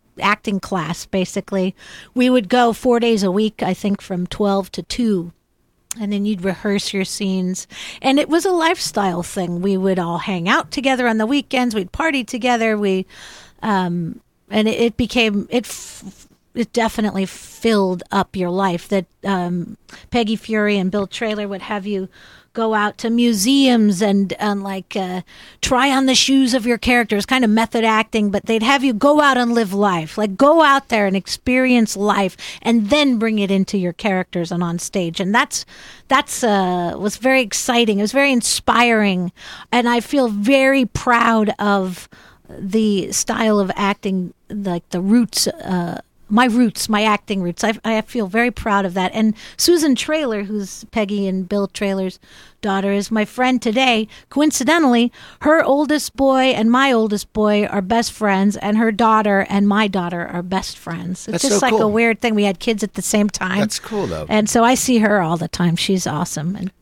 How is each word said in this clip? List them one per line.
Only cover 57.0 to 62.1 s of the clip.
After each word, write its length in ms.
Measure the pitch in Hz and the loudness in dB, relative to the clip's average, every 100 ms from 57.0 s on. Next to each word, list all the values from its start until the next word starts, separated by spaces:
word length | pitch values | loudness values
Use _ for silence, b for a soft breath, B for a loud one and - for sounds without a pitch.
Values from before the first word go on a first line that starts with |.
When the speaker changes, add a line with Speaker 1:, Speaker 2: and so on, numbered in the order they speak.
| 220 208 - | 2 -2 -4
Speaker 1:
boy 340 | 220 214 208 208 | 0 2 2 0
are 140 | 202 | -2
best 300 | 185 233 233 | 0 0 -2
friends, 460 | - 214 190 196 196 | -2 0 2 2 0
and 200 | 208 214 | -2 0
her 140 | 226 | 0
daughter 540 | 202 226 220 208 196 - | 2 2 4 4 2 2
and 200 | 202 202 | 2 2
my 180 | 208 214 | 2 0
daughter 400 | 190 175 175 170 | -2 -4 -6 -6
are 160 | 175 | -6
best 340 | 180 190 190 - | -4 -4 -6 -12
friends. 520 | - 170 175 185 - | -10 -8 -8 -8 -8
It's 140 | 175 | -4
Speaker 2:
That's 0 | |
Speaker 1:
just 160 | 269 202 | 0 2
Speaker 2:
so 40 | 262 | 2
Speaker 1:
like 80 | |
a 40 | 220 | 2
Speaker 2:
cool. 160 | 220 | 2
Speaker 1:
weird 260 | 214 233 | 2 0